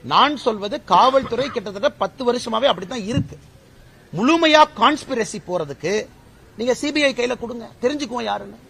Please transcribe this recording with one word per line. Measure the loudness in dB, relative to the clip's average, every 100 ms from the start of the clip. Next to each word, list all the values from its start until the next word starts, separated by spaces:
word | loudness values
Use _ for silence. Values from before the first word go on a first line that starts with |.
| 2
நான் | 4 4 2 -2
சொல்வது | -2 -6 -8 2
காவல்துறை | 6 6 4 0 -4 -4
கிட்டத்தட்ட | -6 -8 -4 -4 -2
பத்து | -6 -2 -2
வருஷமாவே | -2 -2 0 0
அப்படித்தான் | 0 -4 -8 -2
இருக்கு. | -2 -4 -10 -20 -20 -20 -20 -20 -20 -10
முழுமையா | -2 2 4 6 6 6 4
கான்ஸ்பிரசி | 2 2 -4 -6 -4 -8 -6
போறதுக்கு | -6 -6 -6 -4 -4 -4 -16 -20 -20 -20 -6
நீங்க | -2 -2
சி | -2 0
பி | 0
ஐ | 0
கையில | -4 -4
கொடுங்க, | -8 -10 -14 -4
தெரிஞ்சுக்குவோம் | -2 -2 -6 -6 -4
யாருன்னு | -6 -8 -18